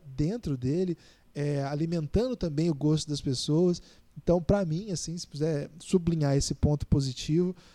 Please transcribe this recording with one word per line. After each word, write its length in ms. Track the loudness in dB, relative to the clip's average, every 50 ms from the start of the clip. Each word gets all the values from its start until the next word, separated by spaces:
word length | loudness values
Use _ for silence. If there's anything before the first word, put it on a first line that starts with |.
| -14 -16 -4
dentro 400 | -2 -2 -2 -2 -4 -4 -4 -4
dele, 400 | -2 -2 0 0 0 0 -2 -2 -6 -8 -20 _ _ _ _ -8
é, 280 | -6 -4 -2 -2 -2 -2
alimentando 680 | -4 -2 -4 -2 -2 -2 -2 -4 0 0 0 0 0 -2
também 340 | -2 -4 -4 -2 0 0 0
o 40 | 0
gosto 340 | 0 2 2 2 2 0 -4
das 120 | -6 -4
pessoas. 640 | -2 -4 -4 -2 -2 0 2 4 4 2 2 0 -6 -18 -20 _ _ _ -18
Então, 260 | -6 0 2 2 2 4
pra 220 | 2 2 2 2
mim, 260 | 0 -2 -4 -4 -6
assim, 260 | -6 -6 -6 -8 -10
se 100 | -10 -10
puder 440 | -12 -6 -4 -2 -2 0 -2 -4 -8 -14 -18
sublinhar 580 | -6 0 2 2 2 2 0 2 2 4 4
esse 180 | 2 2 0 -2
ponto 320 | 0 2 2 2 2 2
positivo, 680 | 2 2 2 2 0 -4 -6 -2 0 2 2 2 0 -2 -8 -16 -20